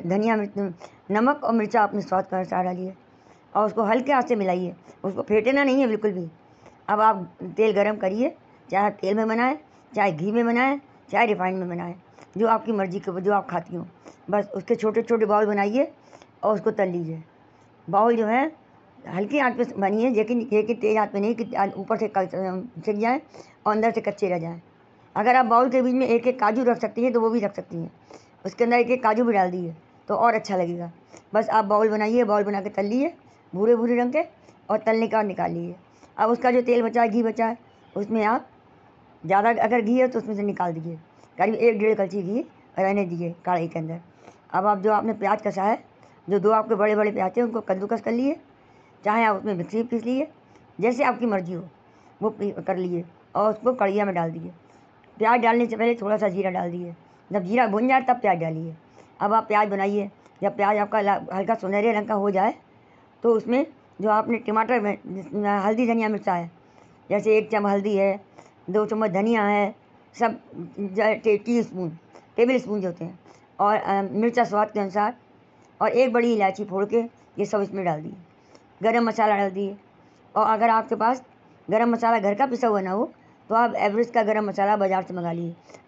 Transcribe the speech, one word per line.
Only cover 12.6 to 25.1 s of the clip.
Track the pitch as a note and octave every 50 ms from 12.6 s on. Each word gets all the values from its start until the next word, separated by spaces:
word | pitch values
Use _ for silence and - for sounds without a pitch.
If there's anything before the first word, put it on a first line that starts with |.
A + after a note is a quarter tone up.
| A3 A3 A3+
मर्ज़ी | G3+ G3 F#3 F3 G3
के, | - G3 E3+ F#3
जो | F3+ G3+ G#3
आप | G3 F#3+ -
खाती | F3 F3 E3+ - F3
हों। | E3+ - - - - - - - _ - -
बस | G3 G#3 G3+ G#3 -
उसके | G3 F3+ - A#3
छोटे | A3+ G#3+ A3 G#3 A3+ A3
छोटे | A3+ A#3 A3+ A3
बाउल | G3+ G#3+ G#3 G#3+
बनाइए | G3+ G#3 G3+ G3 G#3 G#3+ C4 C#4+ - - _ _ - - - - _ _ - -
और | G3+ G#3+
उसको | G3 - A3+
तल | G#3+ G#3 G3 F#3
लीजिए। | F3 F3 E3+ D#3+ E3 D#3+ D#3+ - _ _ _ _ _ _ _ _ _ _ - -
बाउल | F3 G3+ G#3+ A#3 A#3+
जो | A3+ A3
है | G#3 A3+ B3+ C#4 D#4+ D#4+ - _ _ _ - _ _ _ - - -
हल्की | D#3+ F#3 G#3 - C#4 D4
आंच | C4+ B3 -
पे | - A#3+
बनिए, | - - F#3+ G3 F#3+ G#3 A3 A3+ C4
लेकिन, | A#3+ G#3 G#3+ A3 B3 A#3+ A3 - G#3
लेकिन | G#3+ G#3+ G#3+ A#3
तेज | - G3+ G#3+ G#3+
आंच | A3 G#3 G#3
पे | - G3+
नहीं | G3+ A3 A#3+
कि | A#3 A#3 - -
आ-, | - G3 G3 -
ऊपर | - G3 - A3
से | G#3 A3+ G#3
कल-, | - G3 F#3 F3 - F3+ F#3+ F#3 F#3 F#3 - - - E3 -
सिक | A3 G#3 G#3
जाए | A3 A3+ C4 D4+ - - - - - - - _ -
और | G#3+ G#3
अंदर | A3 A3 A#3
से | A3 A3+
कच्चे | G#3+ G#3 G3+ - G#3 F#3
रह | F3+ F3
जाएं। | D#3+ E3+ E3+ E3+ - - _ _ _ _ _ _ - _